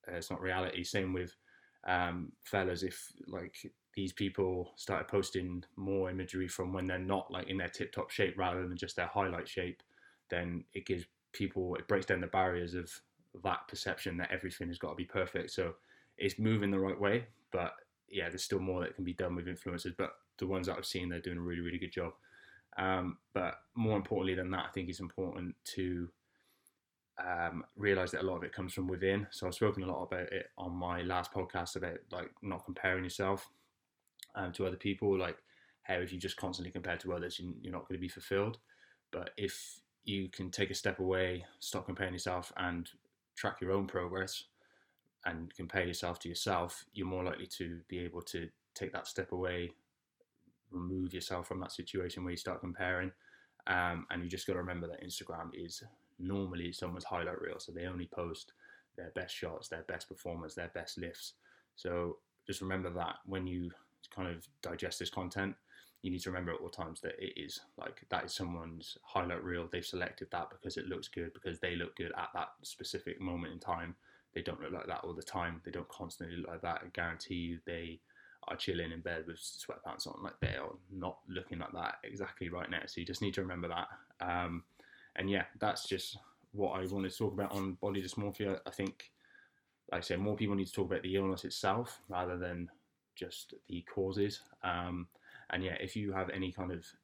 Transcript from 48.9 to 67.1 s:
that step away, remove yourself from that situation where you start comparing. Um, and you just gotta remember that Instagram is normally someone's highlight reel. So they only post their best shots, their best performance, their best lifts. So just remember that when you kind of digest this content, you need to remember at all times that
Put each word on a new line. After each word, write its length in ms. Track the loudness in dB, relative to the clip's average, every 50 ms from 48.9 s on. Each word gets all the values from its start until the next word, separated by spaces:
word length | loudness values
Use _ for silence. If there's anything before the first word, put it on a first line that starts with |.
| -2
that 140 | -4 -4
step 240 | -2 -2 -2 -2 0
away, 400 | 0 0 2 2 2 0 -2 -4 -6 _ _ _ _ _ _ _ _ _ _ _ _ _ _ -20 _ _ _ _
remove 420 | -6 -4 -2 0 0 0 0 -2 -2
yourself 340 | -4 -2 -2 -2 -2 -2
from 120 | -2 -4 -4
that 120 | -4 -6
situation 520 | -6 -8 -8 -4 -2 -2 -2 -2 -4 -4 -4
where 80 | -4
you 60 | -4
start 220 | -2 -2 -4 -4 -2
comparing. 520 | -4 -6 -4 0 0 2 2 2 0 -2 -4 _ -20 -20 -20 -20 -20 _ _ _ 0
Um, 400 | 2 4 6 6 4 2 0 -2 -2
and 140 | -2 -2 -2
you 60 | -2
just 180 | -4 -2 0
gotta 120 | 0 0 0
remember 280 | 0 0 -2 -2 -2
that 160 | -4 -6 -8 -8
Instagram 480 | -6 -6 -6 -6 -6 -6 -6 -6 -8 -6
is 300 | -8 -8 -8 -8 -10 -12 -14 -20 _ _ _ _ -4
normally 520 | -2 0 2 2 2 0 0 -2 -2 -2
someone's 340 | -2 -2 -4 -4 -4 -4 -4
highlight 360 | -2 0 0 0 0 -2 -2
reel. 180 | -4 -4 -4 -6
So 120 | -8 -8
they 140 | -6 -4 -4
only 220 | -2 -2 -4 -4
post 460 | -4 -4 -4 -2 -2 -4 -6 -10 -16 -18 _ -20 -20 -20 -20 _ _ _
their 160 | -10 -10 -6
best 220 | -4 -4 -4 -4 -4
shots, 340 | -4 -4 -4 -4 -6 -6
their 160 | -6 -6 -6 -4
best 260 | -4 -6 -6 -6 -10
performance, 440 | -12 -8 -4 -4 -4 -4 -4 -6 -4
their 140 | -4 -6 -4
best 280 | -4 -6 -6 -6 -6
lifts. 360 | -4 -6 -6 -6 -8 -10 -12 -12 _ _ -20 -20 -20 _ _ _
So 420 | -6 -2 0 2 2 2 0 -2 -4 _ _ _ _ _
just 160 | -6 -4 -2
remember 280 | 0 0 2 2 0 0
that 260 | 0 0 -2 -2 -2 -6 -6
when 220 | -4 -2 -2 0
you 240 | 0 0 0 -2 -4 -6 -10 -20 _ _ _ -20 -12 -6
kind 140 | -4 -2
of 200 | -2 -2 -6 -8 -16 _ _
digest 380 | -6 -6 -2 -2 -2 -2 -2 -2
this 100 | -2 -2
content, 460 | 0 0 -2 0 0 0 0 0 0 _ _ _ -20 -20 -20 -20 _ _
you 100 | -4 -2
need 80 | -2 0
to 100 | -2 -2
remember 220 | -2 0 0 -2
at 80 | -2 -2
all 100 | -4 -8
times 300 | -6 -6 -6 -6 -6 -6
that 180 | -6 -6